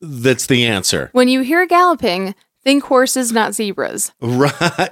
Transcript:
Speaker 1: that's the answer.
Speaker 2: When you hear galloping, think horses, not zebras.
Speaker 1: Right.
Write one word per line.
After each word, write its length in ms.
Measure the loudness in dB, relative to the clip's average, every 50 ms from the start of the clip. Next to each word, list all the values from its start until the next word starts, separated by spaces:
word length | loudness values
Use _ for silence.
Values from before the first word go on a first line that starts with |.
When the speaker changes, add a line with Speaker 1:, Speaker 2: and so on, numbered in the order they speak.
Speaker 1:
that's 460 | -16 -14 -12 -2 0 0 0 0 0 0
the 180 | 2 2 2
answer. 440 | 2 0 -2 -2 -2 -2 -2 -4 -2
Speaker 2:
When 160 | 0 2 2 2
you 140 | 2 0
hear 260 | 0 0 0 0 2 2
galloping, 680 | 4 4 4 4 2 0 -2 -2 -2 -2 -4 -6 -8 -12 _ _ _ _ _
think 220 | 2 2 2 2
horses, 460 | 2 2 2 2 2 0 -2 -2 -2
not 220 | 0 0 0 0 -2
zebras. 580 | -4 -4 -4 -4 -4 -6 -6 -4 -6 -8 -8 -8 _
Speaker 1:
Right. 720 | -4 -2 0 2 2 0 0 0 -2 -2 0 -2 -4 -4